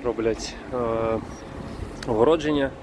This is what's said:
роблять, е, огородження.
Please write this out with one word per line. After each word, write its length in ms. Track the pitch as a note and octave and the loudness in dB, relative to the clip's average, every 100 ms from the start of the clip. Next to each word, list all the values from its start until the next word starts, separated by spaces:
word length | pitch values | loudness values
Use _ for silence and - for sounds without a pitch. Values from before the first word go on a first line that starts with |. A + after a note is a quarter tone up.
роблять, 500 | A#2+ A2 A2+ G#2+ - - - | -4 0 0 0 -4 -10 -6
е, 40 | B2+ A#2 A2+ A2+ A2+ - - - - - - - - - | -2 0 0 0 0 -4 -10 -12 -10 -10 -8 -10 -8 0
огородження. 640 | A2 A#2+ E3 D3+ D3 C3+ - | 6 6 6 4 2 0 -2